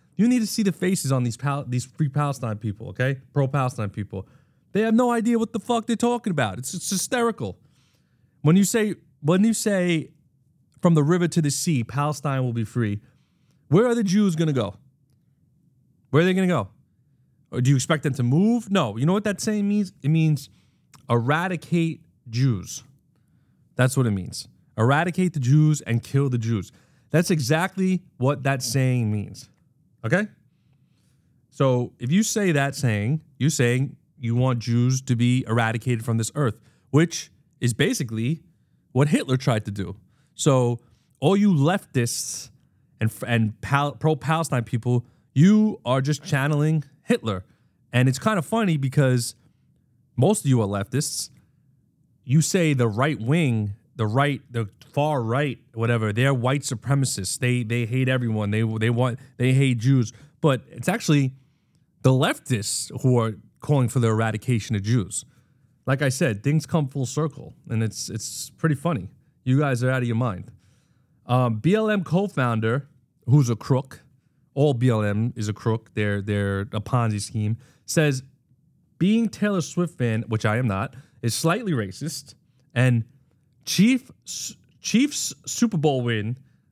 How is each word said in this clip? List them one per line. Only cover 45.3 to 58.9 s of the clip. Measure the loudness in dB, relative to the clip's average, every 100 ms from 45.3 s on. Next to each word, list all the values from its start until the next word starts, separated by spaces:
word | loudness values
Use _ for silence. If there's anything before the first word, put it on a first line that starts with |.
you | 4 6 6 4 0
are | -2 -2
just | 0 -4
channeling | -4 -2 0 0 2 0 -4 _
Hitler. | -2 -2 -2 -6 -8 _ _ _ _
And | 2 2
it's | 2
kinda | 0 -2
funny | 0 0 0 0
because | 0 2 2 2 -2 -10 _ _ _ _ _ _ _ 0
most | 2 2
of | 2
you | 2
are | 2
leftists. | -2 -4 -4 -4 -6 -10 _ _ _ _ _ _ _ _ _
You | 0 2
say | 2 2 2
the | 2 0
right | 0 -2 -2
wing, | -2 0 2 0 -2 -6 _ -6
the | -2
right, | 0 0 -2 -8
the | -8 -8 _ -10
far | -2 0 0
right, | -2 -2 -2 -6 _
whatever, | -4 0 0 0
they're | 0 2
white | 2 0 -2
supremacists. | -4 -6 -2 0 0 -2 -6 -4
They, | -2 0
they | -2 -4
hate | -2 -2 0
everyone. | 0 0 -2 0
They, | 0
they | 0 0 0